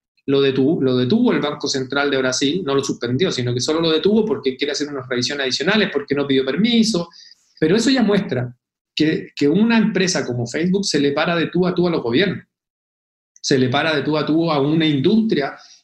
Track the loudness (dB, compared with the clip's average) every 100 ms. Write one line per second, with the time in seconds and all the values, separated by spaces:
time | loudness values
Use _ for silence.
0 | _ _ -2 2 2 2 0 2 0 0
1 | 2 2 2 0 -2 -4 -6 -4 -4 -2
2 | 0 0 0 0 -2 -2 -2 -2 -2 -4
3 | -4 0 0 -2 -4 -2 -2 -2 0 0
4 | 2 2 0 -2 -4 -4 -4 -4 -6 -8
5 | -6 -4 -2 -4 -4 -2 0 0 0 -2
6 | -2 -2 0 0 0 0 2 2 2 0
7 | -4 -12 -20 _ _ _ 2 2 4 2
8 | 2 0 0 -4 -6 -10 _ _ _ -2
9 | 0 0 -6 -2 2 4 4 4 2 2
10 | 0 0 -2 -4 -4 -4 0 0 0 0
11 | 0 0 0 0 -2 0 0 2 0 0
12 | 0 0 0 -2 -12 _ _ _ _ _
13 | _ _ _ _ 0 2 2 0 0 0
14 | 0 -2 0 0 0 0 0 2 2 2
15 | 2 2 2 0 -2 -8 -20 -20